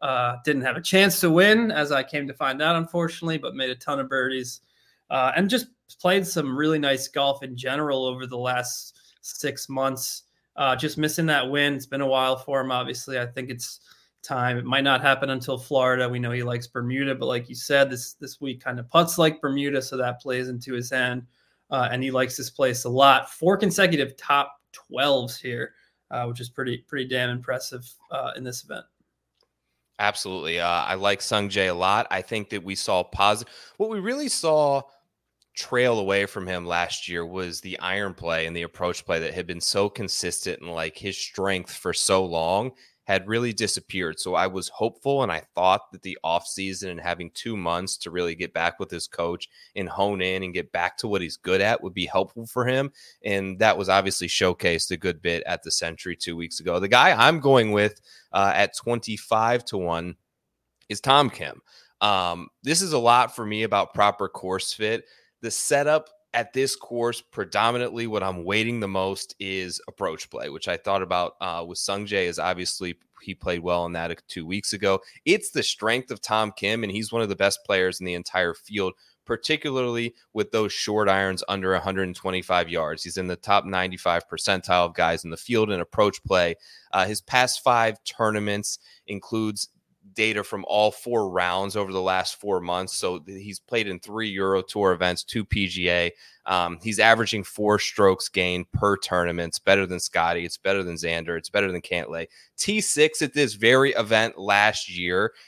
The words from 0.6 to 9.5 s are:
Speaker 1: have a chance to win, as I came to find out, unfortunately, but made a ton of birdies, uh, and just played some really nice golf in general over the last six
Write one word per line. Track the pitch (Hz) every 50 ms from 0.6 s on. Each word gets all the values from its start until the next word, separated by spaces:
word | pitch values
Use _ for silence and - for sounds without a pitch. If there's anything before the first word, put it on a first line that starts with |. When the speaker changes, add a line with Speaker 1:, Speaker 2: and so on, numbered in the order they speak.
Speaker 1:
have | 123 131 120
a | 170
chance | 165 - 190 190 196 196 - -
to | 185 170
win, | 160 175 196 208 214 233 233 214
as | - 151 147 143
I | 147 131
came | 131 - 156 147 143
to | 135
find | 131 - 147 135 131 139
out, | 151 165 170
unfortunately, | 165 165 165 - 175 170 165 - - 170 160 160
but | 147 - - 131
made | 135 131 127
a | 127
ton | 123 - 147 143 139
of | 131 131
birdies, | 135 131 127 131 131 131 127 127 - - _ _ _ _ _ _ _ _ _ _
uh, | 135 135 127 131 -
and | 165 196 190
just | 254 233 - - _ _ _ _ - -
played | - 180 190 196 185
some | 170 - 170 143 135 127
really | 143 151 156 160 151
nice | 143 139 135 127 131
golf | - - 147 139 139 139 139
in | 139 131 123
general | 123 131 127 139 147 151 147 135 131 131
over | 127 127 127 127
the | 127 127 120
last | 123 127 127 123 123 123 - - - - - _ _ _ _ _
six | - - - - - 139